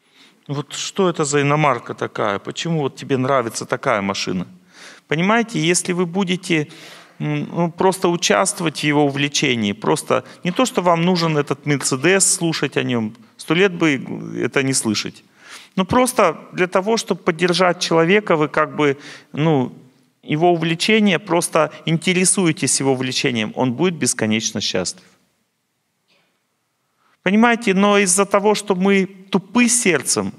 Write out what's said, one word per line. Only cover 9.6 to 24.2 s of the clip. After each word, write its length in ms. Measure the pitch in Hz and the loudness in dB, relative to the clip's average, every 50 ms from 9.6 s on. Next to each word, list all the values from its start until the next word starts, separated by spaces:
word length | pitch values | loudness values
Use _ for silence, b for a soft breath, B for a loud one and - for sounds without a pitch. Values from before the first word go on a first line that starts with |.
| 107 101 | 0 -2
просто 520 | 101 - - - 156 - - - 123 120 - B B B B | -2 -2 -2 -2 -2 -2 0 -2 -2 -2 -2 B B B B
не 80 | 175 | -4
то, 140 | 175 - 254 | 0 0 0
что 160 | 240 - 196 | 0 0 0
вам 200 | 175 180 170 165 | 2 2 2 4
нужен 340 | 165 185 185 170 165 160 156 | 4 2 2 2 2 0 0
этот 300 | 147 143 - 139 - - | 0 0 -2 -4 -4 -2
Мерседес, 680 | 147 147 131 - - 143 131 139 175 190 196 - - - | -2 -2 0 0 -2 -2 0 2 2 4 4 2 2 0
слушать 420 | - 165 165 156 - 151 135 - | 0 -2 -2 -2 -2 -4 -4 -2
о 60 | 139 | -2
нем, 340 | 131 131 123 117 110 107 - - B B B | -2 -2 -2 -2 -2 -4 -6 -12 B B B
сто 180 | B - - 156 | B -4 -2 0
лет 180 | 175 196 196 | 2 2 0
бы 220 | 175 170 160 156 139 117 - - 117 107 107 110 110 113 - | 0 0 0 0 0 0 -4 -8 -10 -10 -10 -10 -8 -6 -4
это 180 | - - 143 | -2 -2 -2
не 120 | 135 135 131 | 0 0 -2
слышать. 500 | - - 113 104 - - - - - _ B B B B B B B B B B | -2 -2 -2 -2 -2 -4 -8 -12 -16 _ B B B B B B B B B B
Но 100 | 190 190 | -4 -2
просто 520 | 180 233 254 254 247 - - 202 165 143 - - - | 2 2 2 2 2 2 2 2 2 2 -2 -10 -10
для 140 | - 165 185 | -4 -4 -2
того, 300 | 180 - 190 185 214 233 | 0 0 0 0 0 -2
чтобы 260 | 214 - - 190 170 | -2 -2 -4 -6 -4
поддержать 580 | - 185 165 156 175 175 175 170 185 180 175 180 | -2 -4 -2 0 0 0 2 2 2 0 0 0
человека, 560 | - - 170 165 165 170 202 214 208 - 170 | -2 0 2 2 4 4 2 2 2 2 0
вы 120 | 151 151 143 | 2 0 0
как 280 | - 156 156 143 135 | 0 0 -2 -2 0
бы, 200 | 151 151 143 135 143 B B B B B B | 0 0 0 0 -2 B B B B B B
ну, 400 | - 139 151 165 151 135 123 110 80 - - - _ _ _ _ _ _ | -4 0 2 2 2 2 0 -2 -6 -14 -20 -20 _ _ _ _ _ _
его 300 | - - 151 151 170 175 | -6 -4 -2 2 4 4
увлечение, 640 | 175 165 165 165 165 165 - - 214 220 208 202 170 151 | 4 2 0 -2 -2 -2 0 2 2 4 4 4 2 0
просто 540 | - - 170 175 170 - - 165 151 147 B B B | 0 0 -2 0 0 0 2 2 2 0 B B B
интересуетесь 920 | 160 165 160 - 185 180 180 190 - - 208 185 160 151 - 139 127 - - | -2 -2 0 0 0 0 2 2 0 2 2 2 0 0 0 -2 -2 -2 0
его 120 | 135 135 | 0 0
увлечением, 600 | 131 127 131 127 127 - - 135 123 113 107 104 - | 0 0 -2 -4 -4 -2 -2 -2 0 -2 -2 -4 -2
он 160 | - 127 131 | -2 -2 -2
будет 220 | 117 135 175 190 170 | 0 0 0 -2 0
бесконечно 640 | 139 127 123 - - | -2 -4 -4 -2 -2